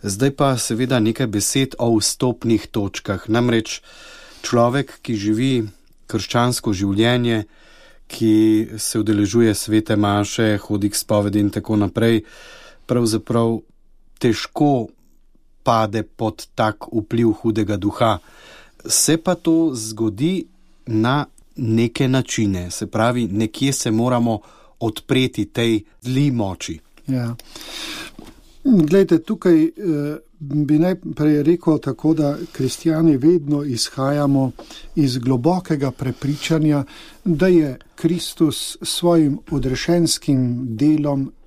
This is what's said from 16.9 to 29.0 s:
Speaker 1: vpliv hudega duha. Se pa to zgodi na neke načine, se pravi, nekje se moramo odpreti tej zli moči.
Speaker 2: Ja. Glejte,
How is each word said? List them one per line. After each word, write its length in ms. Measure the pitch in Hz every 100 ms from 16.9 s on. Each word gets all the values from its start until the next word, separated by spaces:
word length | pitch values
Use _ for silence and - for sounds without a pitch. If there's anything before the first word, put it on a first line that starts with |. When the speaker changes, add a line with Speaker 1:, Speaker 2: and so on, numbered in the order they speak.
Speaker 1:
vpliv 400 | 113 107 117 117 107
hudega 340 | 113 110 104 104
duha. 420 | 101 - 117 95 - - - - - _ -
Se 300 | - - 165
pa 180 | 175
to 380 | 175 - 165 165
zgodi 680 | 127 110 110 113 101 151 185 - _ _ _ -
na 400 | 110 113 143 139 _ _ -
neke 520 | 120 113 117 - 135
načine, 600 | 131 - - 107 92 90
se 160 | - 98
pravi, 420 | 110 113 123 110
nekje 440 | 101 110 - 135
se 180 | 135 123
moramo 480 | 110 120 123 117 110 - - - _
odpreti 640 | 113 - - 131 127 117
tej 380 | 101 - 117 110 101 _
zli 280 | 123 131 143
moči. 500 | 123 98 95 - 80 _ _ -
Speaker 2:
Ja. 280 | 131 117 120 - - - - - - - - - - - -
Glejte, 540 | 277 214 151 190